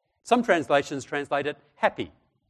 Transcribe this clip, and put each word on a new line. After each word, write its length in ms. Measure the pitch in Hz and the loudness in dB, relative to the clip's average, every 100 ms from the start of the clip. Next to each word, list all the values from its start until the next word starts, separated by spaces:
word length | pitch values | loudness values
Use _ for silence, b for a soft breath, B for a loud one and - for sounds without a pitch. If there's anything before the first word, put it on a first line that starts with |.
| _ _ | _ _
Some 220 | - 240 | 0 2
translations 600 | 233 175 135 143 - 143 | 4 0 2 0 0 -8
translate 440 | - 147 139 139 143 | -6 -8 -4 -4 -4
it 100 | - _ | -8 _
happy. 380 | _ 214 - 85 _ _ _ | _ -2 -2 -10 _ _ _